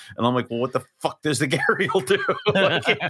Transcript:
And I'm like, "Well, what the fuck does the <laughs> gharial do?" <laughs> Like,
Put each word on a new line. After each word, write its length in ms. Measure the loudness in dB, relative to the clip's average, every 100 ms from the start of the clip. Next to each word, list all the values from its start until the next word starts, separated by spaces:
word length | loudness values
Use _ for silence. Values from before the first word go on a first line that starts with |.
| -14 -2
And 100 | 0
I'm 80 |
like, 160 | 0 -2
"Well, 80 | -4
what 120 | -2
the 100 | -4 -6 _
fuck 220 | -6 -4
does 160 | -2 0
the 80 | 0
<laughs> 80 | 2
gharial 460 | 2 2 0 0
do?" 140 | 2 0 0
<laughs> 180 | -2 0
Like, 300 | 2 2 2 0 -2